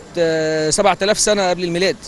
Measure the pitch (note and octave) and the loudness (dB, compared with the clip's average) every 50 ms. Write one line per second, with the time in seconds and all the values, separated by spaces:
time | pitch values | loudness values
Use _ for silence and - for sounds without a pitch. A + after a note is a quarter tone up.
0 | - - - F3 E3+ E3 D#3+ D#3+ D#3 D#3 D#3 D#3 D#3 D#3 D3+ - G3 G3+ F3 - | -6 -8 -4 -2 0 0 0 0 0 0 -2 -2 0 0 0 2 2 2 2 2
1 | F#3+ G3+ G#3+ - - G#3+ G#3 G#3 F#3+ F3+ F3+ F3 F3+ F3 E3+ E3+ F#3 F#3+ D3 - | 0 0 0 0 2 0 2 2 2 0 0 -2 -2 -2 -2 0 0 0 -2 -4
2 | - | -8